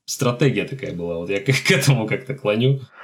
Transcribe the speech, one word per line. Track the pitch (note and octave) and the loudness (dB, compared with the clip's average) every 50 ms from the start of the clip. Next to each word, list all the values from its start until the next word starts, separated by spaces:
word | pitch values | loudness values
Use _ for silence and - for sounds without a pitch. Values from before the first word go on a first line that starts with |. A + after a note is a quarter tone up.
| _ | _
стратегия | - - - B2 A#2+ A#2+ - D#3 C3 G#2 G2+ F2+ | -10 -4 -2 0 0 2 2 2 2 2 0 -2
такая | - - C3+ - E2+ E2+ | -4 -6 -8 -8 -8 -8
была, | E2+ E2+ E2+ E2+ E2 | -6 -6 -6 -6 -6
вот | E2+ F2 | -4 -4
я | G2 G2+ | -4 -2
к, | - | 0
<laughs> | - C3 - - | 0 0 2 2
к | - | 2
этому | D3 C3+ - C#3+ C3+ A2+ A2 G#2+ | 2 4 4 4 2 2 2 -2
как-то | G#2+ G2 - - B2 | -4 -6 -6 -8 -10
клоню. | - - G#2 G#2 A2+ B2 C3 C#3 C3+ - - _ - | -4 -2 0 2 2 4 2 2 0 -2 -10 _ -20